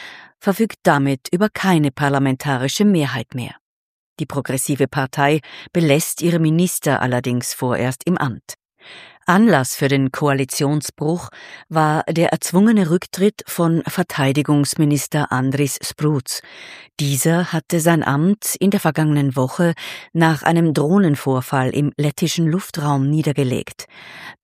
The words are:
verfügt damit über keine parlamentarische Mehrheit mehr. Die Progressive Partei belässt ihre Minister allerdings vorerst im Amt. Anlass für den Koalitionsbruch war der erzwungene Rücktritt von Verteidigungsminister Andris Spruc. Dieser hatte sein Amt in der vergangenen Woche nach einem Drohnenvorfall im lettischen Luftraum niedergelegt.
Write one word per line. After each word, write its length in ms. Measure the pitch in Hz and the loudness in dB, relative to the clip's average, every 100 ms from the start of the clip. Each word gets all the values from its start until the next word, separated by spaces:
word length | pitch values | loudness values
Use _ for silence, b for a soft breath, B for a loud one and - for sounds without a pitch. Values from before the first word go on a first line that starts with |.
| B B B B | B B B B
verfügt 380 | - 185 220 - | -4 0 -2 -2
damit 440 | 180 143 139 135 - | 0 2 2 -2 -2
über 180 | 180 214 | -2 -2
keine 400 | - 190 170 143 | 0 2 2 2
parlamentarische 960 | - 143 139 135 127 147 127 135 - 208 | 0 0 2 0 -2 -2 -2 -2 2 4
Mehrheit 480 | 175 135 120 - | 4 0 -4 -8
mehr. 220 | 127 117 - _ _ _ _ _ - | -10 -10 -14 _ _ _ _ _ -10
Die 60 | 151 | -6
Progressive 600 | 143 - 135 - 143 135 | -6 -4 -4 -2 -2 -2
Partei 520 | 147 131 - 143 156 B B B | -2 -4 0 2 2 B B B
belässt 520 | 175 156 143 - - | 0 2 2 0 -2
ihre 160 | 170 170 | 0 2
Minister 640 | 160 165 180 - 151 131 | 2 2 0 0 -2 0
allerdings 500 | 127 123 127 123 - | 0 -2 -2 -4 -4
vorerst 500 | - 127 117 120 - - | -4 -2 -2 -2 -4 -4
im 100 | 180 | -2
Amt. 380 | 135 104 - - _ _ B B B B | -4 -6 -16 -20 _ _ B B B B
Anlass 520 | B 180 226 147 127 - | B 4 6 4 0 -2
für 100 | 139 | 0
den 240 | 139 131 | 2 0
Koalitionsbruch 1200 | - 147 135 135 - 143 151 - - 151 175 - B B B B | 0 0 0 -2 -2 -2 -2 -4 -6 -4 -4 -6 B B B B
war 340 | 160 156 156 - | 0 2 0 -2
der 220 | 160 170 | 0 0
erzwungene 600 | 160 - 175 214 214 165 | -2 0 2 4 4 2
Rücktritt 540 | 180 - - 202 - - | 0 -2 0 0 -2 -8
von 380 | - 170 165 - | -2 0 0 -2
Verteidigungsminister 1400 | - 175 - 135 139 143 147 139 - 147 143 - 151 - | -4 -4 0 0 0 2 2 2 2 2 2 -2 -4 -2
Andris 480 | 127 131 139 143 - | -2 0 0 -2 -4
Spruc. 600 | - - 151 143 - - B B B B B - | -10 -4 -2 -2 -4 -12 B B B B B -4
Dieser 540 | 143 139 160 170 175 | -2 0 2 0 0
hatte 260 | 160 - 175 | -4 -2 0
sein 240 | 165 165 | 4 2
Amt 540 | - 139 175 208 - - | 2 2 2 0 -4 -2
in 140 | 190 | 0
der 80 | 202 | 2
vergangenen 560 | 160 156 156 147 139 131 | 0 0 2 2 0 0
Woche 380 | 127 - 170 160 B B B | -2 0 0 0 B B B
nach 300 | 165 165 151 | 2 2 2
einem 320 | 160 170 165 | 2 2 2
Drohnenvorfall 960 | 147 147 202 175 139 139 131 - 135 131 | 2 2 4 4 2 0 -2 0 -2 0
im 220 | 135 143 - | 0 -2 -2
lettischen 520 | 147 - 160 - 165 | -4 -2 -2 0 0
Luftraum 600 | 180 - - 147 139 135 | 0 -4 -6 -2 0 2
niedergelegt. 800 | 156 156 143 131 123 - - - B B B B B | 0 0 0 0 -2 -6 -14 -18 B B B B B